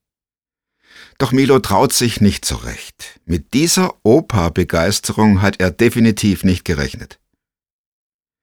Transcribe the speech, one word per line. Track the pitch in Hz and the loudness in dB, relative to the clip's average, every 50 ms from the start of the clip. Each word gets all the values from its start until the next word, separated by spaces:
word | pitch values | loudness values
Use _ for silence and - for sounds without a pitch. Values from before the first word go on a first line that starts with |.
| _ _ _ _ _ _ _ _ _ _ _ _ _ _ _ _ _ _ _ - - - _ - | _ _ _ _ _ _ _ _ _ _ _ _ _ _ _ _ _ _ _ -20 -20 -14 _ -4
Doch | 135 123 127 | -2 0 2
Milo | 135 135 127 139 131 | 2 4 4 4 2
traut | - - - 95 127 135 | 2 0 0 2 2 2
sich | - - 123 120 - - | 0 0 -2 -2 0 2
nicht | 104 101 98 - - | 2 2 2 0 -4
so | - - | -8 -8
recht. | 57 55 58 58 - - - - - - - - _ _ | -8 -8 -10 -12 -12 -14 -18 -20 -20 -20 -20 -20 _ _
Mit | - 85 85 - _ - | -6 -6 -6 -4 _ -2
dieser | 131 156 170 - 190 185 175 - _ - | 0 0 2 2 0 0 -2 -2 _ 2
Opa-Begeisterung | 104 117 156 165 - - 107 82 85 78 - 90 - - 85 82 95 104 - - - 104 - 110 107 101 95 | 4 4 4 2 0 -2 -2 -2 0 -2 -2 -2 -2 -2 0 0 0 -2 -4 -6 -6 -2 2 2 4 4 4
hat | 101 101 101 - | 2 0 0 0
er | 92 92 | -2 -2
definitiv | 90 - 117 120 - 120 117 113 104 - - 107 95 - - | 0 0 0 0 2 2 2 2 2 0 0 -2 0 0 0
nicht | 92 95 95 - | -2 -2 -2 -2
gerechnet. | - 85 71 71 65 - - - - - - _ _ _ _ _ _ _ _ _ _ _ _ _ _ _ _ _ _ _ _ _ _ _ _ | -4 -4 -4 -4 -6 -8 -12 -16 -20 -20 -20 _ _ _ _ _ _ _ _ _ _ _ _ _ _ _ _ _ _ _ _ _ _ _ _